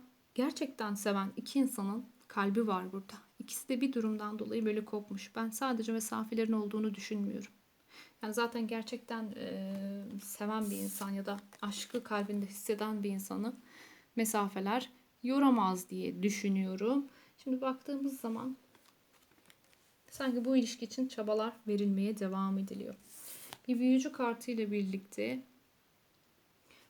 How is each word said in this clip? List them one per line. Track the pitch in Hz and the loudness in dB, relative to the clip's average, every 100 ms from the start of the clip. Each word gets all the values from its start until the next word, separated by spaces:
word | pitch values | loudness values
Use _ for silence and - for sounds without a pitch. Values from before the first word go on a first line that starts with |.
| - _ _ - | -8 _ _ -2
gerçekten | 277 - 277 - 214 | 0 0 -4 -4 -4
seven | 202 214 196 196 - | 0 2 2 0 -4
iki | - 277 | -2 2
insanın | 262 - 196 220 - - - | 2 2 -2 -4 -8 -18 -6
kalbi | 214 196 208 214 | 0 2 4 2
var | 185 185 | 0 -2
burada. | 196 196 - - - | -8 -10 -16 -20 -16
İkisi | - - - | -10 -10 -2
de | 247 | 0
bir | 269 | 2
durumdan | 240 220 214 214 214 | 2 0 0 -4 -6
dolayı | 214 226 214 | -2 0 2
böyle | 214 214 | 0 -2
kopmuş. | 208 208 196 - 226 | -6 -4 -8 -8 -4
Ben | 226 | -4
sadece | 220 269 226 226 | -2 0 0 0
mesafelerin | 226 220 220 220 226 226 | -2 -2 -4 -2 0 2
olduğunu | 220 208 214 220 196 | 2 2 0 -2 -2
düşünmüyorum. | - 214 202 202 202 - _ _ _ - - _ | -4 -2 -2 -4 -8 -16 _ _ _ -20 -20 _
Yani | 220 | -4
zaten | 208 466 240 220 | -2 0 -2 -2
gerçekten, | 226 220 247 - 226 214 - | -4 -6 -8 -8 -6 -6 -6
e, | - 196 190 196 196 202 196 202 | -6 -6 -4 -4 -6 -6 -8 -10
seven | - - 208 220 208 | -10 -6 -2 0 0
bir | 196 | -2
insan | 196 - 196 | -4 -4 -4
ya | 196 196 | -2 -4
da | 202 - - | -6 -8 -8
aşkı | 208 202 - 240 | -6 -6 -4 -6
kalbinde | - 208 202 208 196 | -2 -2 0 -2 -4
hisseden | - - 208 214 214 | -4 -2 0 0 0
bir | 202 | -2
insanı | 196 196 196 220 - - - - - _ - | -2 -4 -4 -4 -6 -14 -20 -20 -20 _ 0
mesafeler | 220 220 196 196 196 247 - - _ _ | 2 2 0 0 0 0 -2 -12 _ _
yoramaz | 247 277 277 240 190 185 - | 2 6 8 8 6 2 -2
diye | 185 175 175 | -4 -4 2
düşünüyorum. | 202 208 202 190 190 190 214 285 277 - - _ | 2 4 2 4 2 2 2 2 0 -8 -20 _
Şimdi | 269 254 | -2 0
baktığımız | 262 262 - 277 277 262 | 0 -2 -4 -2 -2 -2
zaman | 233 226 254 262 _ - - _ _ _ _ _ _ - _ _ _ _ - | -4 -4 -4 -6 _ -20 -20 _ _ _ _ _ _ -20 _ _ _ _ -18
sanki | - 262 240 240 | -2 0 2 4
bu | 262 | 6
ilişki | 226 - 233 | 4 -2 -6
için | - 254 | -2 -2
çabalar | - 214 214 226 233 214 | 0 2 2 2 -2 0
verilmeye | 208 202 196 202 208 | 2 4 4 2 0
devam | 190 190 190 196 | -2 0 0 0
ediliyor. | 196 190 - - - - - - - - - | -2 -6 -8 -12 -16 -18 -14 -14 -14 -10 -2
Bir | 233 | 4
büyücü | 254 262 294 | 6 6 4
kartı | 285 240 233 - | 0 0 0 -2
ile | 226 208 | -2 0
birlikte | 208 190 190 - - 220 262 - _ _ _ _ _ _ _ _ _ _ _ _ - | 2 0 -2 -4 -4 -2 -2 -6 _ _ _ _ _ _ _ _ _ _ _ _ -20